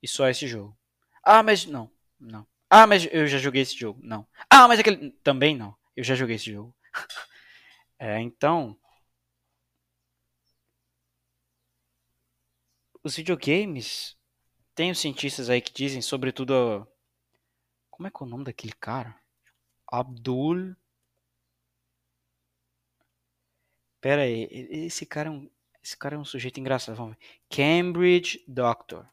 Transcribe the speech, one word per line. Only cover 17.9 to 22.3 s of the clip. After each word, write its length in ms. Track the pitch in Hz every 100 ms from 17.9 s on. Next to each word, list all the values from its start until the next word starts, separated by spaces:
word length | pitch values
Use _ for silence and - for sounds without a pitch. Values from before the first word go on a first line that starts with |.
como 180 | - 190
é 40 |
que 60 | -
é 40 | 131
o 40 |
nome 140 | 120
daquele 300 | 131 - 113
cara? 420 | - - 120 117 110 _ _ _ _ _ _ -
Abdul, 880 | 120 127 120 117 127 147 175 190 185 _ _ _ _ _ _ _ _ _ _ _ _ _ _ _